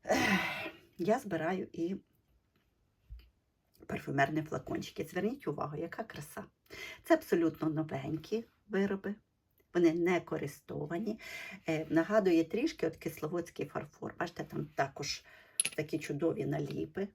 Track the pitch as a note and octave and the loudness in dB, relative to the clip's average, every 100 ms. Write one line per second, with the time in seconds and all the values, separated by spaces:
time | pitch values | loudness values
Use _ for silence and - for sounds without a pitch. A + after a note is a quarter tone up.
0 | - C4 B3 F#3+ - - - - - - | 2 4 4 4 2 -4 -8 -12 -20 -4
1 | F3 A3+ G#3 E3 D#3 F#3 - - E3+ G3 | 2 2 0 -2 0 -2 -4 -4 -4 -4
2 | _ _ _ _ _ _ _ _ _ _ | _ _ _ _ _ _ _ _ _ _
3 | _ - - _ _ _ _ _ - G3 | _ -16 -16 _ _ _ _ _ -8 -6
4 | - C#3 C#3 D#3 D3+ - - - - - | -2 2 2 2 -2 -6 -4 -6 -6 -6
5 | - F#3 G3+ C#4 - D3 D3+ D3+ E3+ - | -4 0 -2 -2 -6 -4 -4 -4 -6 -6
6 | A3+ - D3 - - _ _ - - - | -10 -10 -12 -12 -14 _ _ -14 -14 -14
7 | - D#4+ - F3+ E3 D3+ D#3+ D3+ D#3 C#3 | 4 4 6 4 4 2 0 0 -2 -4
8 | C3+ D#3 - G#3+ A3+ _ - G3 G3 G3 | -4 -4 -2 -4 -4 _ -2 0 2 0
9 | G3 G#3 _ _ _ _ _ F3 E3+ E3+ | -4 -8 _ _ _ _ _ 4 6 6
10 | E3+ F3 - D#3 D3 - - C#3+ D3+ F3 | 4 2 0 -4 -4 -8 -10 -6 -4 -2
11 | G#3+ A3 - - - - - D#3 D#3+ D#3+ | -2 -4 -8 -12 -12 -8 -2 -2 2 2
12 | E3 G#3+ F#3 E3 D#3+ G#3 D#4+ - A3+ - | 6 6 8 6 4 2 0 2 -2 -2
13 | - - D3+ E3+ E3+ - D3 - D3 - | -6 -4 -4 -2 -4 -6 -6 -6 -8 -10
14 | - - - - D#3 D3 D3+ - A#2 - | -12 -6 -8 -6 -6 -6 -4 -2 -2 -2
15 | C#3+ - - - - - - - D3 E3 | -6 -6 -10 -20 -10 -4 -2 -2 -2 -4
16 | - C#3+ E3 - C#3 D3+ C#3+ C#3+ - - | -2 0 2 2 0 -2 -2 -4 -4 -4
17 | G3 | -6